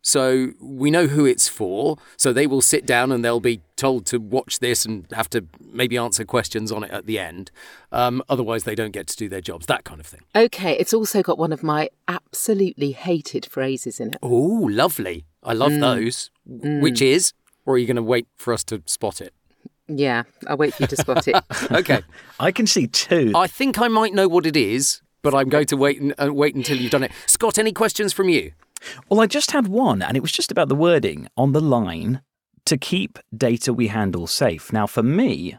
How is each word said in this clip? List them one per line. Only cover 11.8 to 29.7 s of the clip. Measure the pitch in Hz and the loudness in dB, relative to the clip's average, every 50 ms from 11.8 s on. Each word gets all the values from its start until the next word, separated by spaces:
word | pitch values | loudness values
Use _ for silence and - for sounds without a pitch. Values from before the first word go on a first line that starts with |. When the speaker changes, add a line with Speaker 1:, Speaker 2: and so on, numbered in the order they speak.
| 156 - _ _ _ - | -2 -4 _ _ _ -8
Speaker 2:
absolutely | 175 - _ _ - - - - 214 196 196 180 - - 143 143 | -8 -8 _ _ -10 -6 -2 0 2 2 2 0 0 -2 -4 -4
hated | 135 - - 185 175 160 147 - - 127 - | -4 -6 -2 -2 -2 -2 -2 -4 -8 -8 -8
phrases | - - - 131 135 135 127 - 127 - - | -6 -6 -4 -2 -2 -4 -4 -6 -10 -10 -8
in | 120 110 - | -8 -8 -8
it. | - - | -8 0
Speaker 1:
Oh, | 127 123 120 139 175 220 226 190 113 | 2 4 4 4 4 2 2 2 2
lovely. | 101 110 139 180 - - 104 92 87 80 - _ _ _ _ | 2 2 2 2 0 -4 -6 -6 -6 -10 -12 _ _ _ _
I | - | -4
love | 117 113 131 147 | 0 2 2 2
Speaker 2:
Mm. | 147 147 | 4 4
Speaker 1:
those. | 131 127 123 120 110 117 127 - - - _ _ _ - | 2 2 2 2 0 -2 -4 -6 -10 -14 _ _ _ -20
Speaker 2:
Mm. | 127 120 - 147 151 147 | -16 -6 -4 -2 0 2
Speaker 1:
Which | 143 135 123 117 | 2 2 2 4
is, | 135 131 135 180 185 - - _ _ _ _ _ _ | 4 4 4 4 2 0 -4 _ _ _ _ _ _
or | - 131 | 0 2
are | 127 | 2
you | 123 | 2
gonna | 113 123 120 | 2 0 -2
wait | 113 110 127 120 117 _ _ | 0 2 0 0 0 _ _
for | _ - - | _ -4 -4
us | 117 107 - | -2 -2 -4
to | - 113 98 80 | -6 -8 -8 -6
spot | - - - - 104 - - | -8 -6 -4 -4 -6 -6 -6
it? | - 87 _ _ _ _ _ _ _ - _ _ _ | -16 -16 _ _ _ _ _ _ _ -20 _ _ _
Speaker 2:
Yeah, | - 151 135 143 135 120 117 120 _ _ _ - - | -8 -2 0 0 2 2 0 -2 _ _ _ -8 -6
I'll | 147 | 0
wait | 135 151 143 - | 0 0 0 0
for | - | -2
you | 151 - | -2 -2
to | 143 | 0
spot | - 151 - 127 - - - | -2 0 0 0 0 0 2
it. | - - - _ - | 0 0 0 _ -8
Speaker 1:
<laughs> | - - - | -8 -4 0
Okay. | - 170 180 - 139 107 - - - - - - - - | 0 0 2 2 0 0 0 -8 -20 -20 -20 -20 -10 -2
Speaker 3:
I | 135 175 | -2 -2
can | 185 - 226 | 0 2 0
see | 208 - 196 135 120 | 2 2 2 0 0
two. | - - - - 185 170 139 110 101 | 0 -2 0 2 2 4 4 4 4
Speaker 1:
I | 165 185 | 2 2
think | 175 - - 269 277 233 214 | 0 0 -2 -2 0 2 2
I | 233 | 0
might | 240 226 220 220 214 185 | 2 4 2 2 2 2
know | 202 196 | 2 2
what | 185 165 180 151 | 4 4 4 2
it | 160 147 | 4 2
is, | 151 117 98 110 131 139 - - - _ _ _ _ | 2 2 2 0 0 0 -2 -2 -4 _ _ _ _
but | - 147 | 0 2
I'm | 135 139 135 131 | 2 4 2 4
going | 147 151 151 | 4 2 2
to | - 147 | 2 2
wait | 135 135 143 143 139 | 2 2 2 2 0
and, | 143 143 143 - | -2 -4 -2 0
uh, | 143 143 143 | -2 -2 2
wait | 139 147 151 - | 2 0 2 0
until | 139 123 - 143 | -2 -2 -2 -2
you've | 127 123 120 | -2 0 0
done | 139 143 135 | 0 0 0
it. | - - - - | -2 -6 -8 -2
Scott, | - - - - 220 - | -2 0 2 2 0 2
any | 208 214 220 | 2 0 0
questions | 185 - 226 208 - - 214 196 | 2 0 0 0 0 -2 -4 -2
from | - - 190 185 | 0 0 2 2
you? | 170 131 82 76 - _ _ _ _ - - - - - - _ | 2 2 0 -4 -16 _ _ _ _ -18 -18 -16 -18 -20 -4 _
Speaker 3:
Well, | 196 214 | 4 4
I | 220 196 | 4 4
just | - 294 285 - | 2 -2 -2 0
had | - 294 247 | 0 0 0
one, | 190 | 2